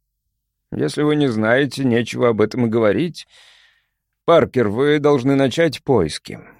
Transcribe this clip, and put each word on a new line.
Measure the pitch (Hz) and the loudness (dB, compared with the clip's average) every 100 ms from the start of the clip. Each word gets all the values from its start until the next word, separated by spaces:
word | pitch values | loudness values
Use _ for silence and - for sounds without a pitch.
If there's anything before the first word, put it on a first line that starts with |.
| _ _ _ _ _ _ _ | _ _ _ _ _ _ _
"Если | - 143 143 | -6 -4 -2
вы | 147 151 | 0 2
не | 143 | 0
знаете, | 110 110 127 143 135 | 0 0 0 0 -2
нечего | 131 117 117 123 123 | 0 0 -2 -2 0
об | 107 | 2
этом | 107 127 117 | 0 0 -2
и | |
говорить. | 113 107 98 170 - - _ - _ _ _ _ _ _ _ - | 2 2 0 -4 -8 -20 _ -20 _ _ _ _ _ _ _ 2
Паркер, | 165 110 123 107 | 2 2 0 0
вы | 107 147 147 | 0 0 2
должны | 147 143 127 139 | 2 2 2 2
начать | 135 165 165 - | 0 0 -2 -2
поиски". | - 120 78 - - - - | -2 0 0 -6 -14 -18 -20